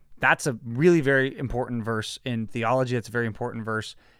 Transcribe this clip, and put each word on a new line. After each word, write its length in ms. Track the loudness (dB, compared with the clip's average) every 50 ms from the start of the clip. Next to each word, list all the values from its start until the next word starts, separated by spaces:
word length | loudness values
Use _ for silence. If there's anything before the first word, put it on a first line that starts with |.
| _ -20 -4 2
that's 260 | 2 4 4 2 0
a 120 | -2 -4 -4 -6
really 360 | -6 0 4 6 6 6 6
very 380 | 4 4 4 4 2 0 -2 -4
important 460 | -6 -4 -4 -4 -4 -4 -4 -4 -2
verse 340 | -2 -2 -4 -4 -6 -8 -8 -6
in 220 | -4 -4 -4 -4
theology. 480 | -4 -4 -2 0 2 2 2 2 0 -2
That's 140 | -2 -4 -4
a 40 |
very 140 | -2 -2 -2
important 380 | -2 -4 -4 -6 -6 -6 -6 -4
verse 300 | -4 -4 -4 -4 -8 -12 -18 -20 _ _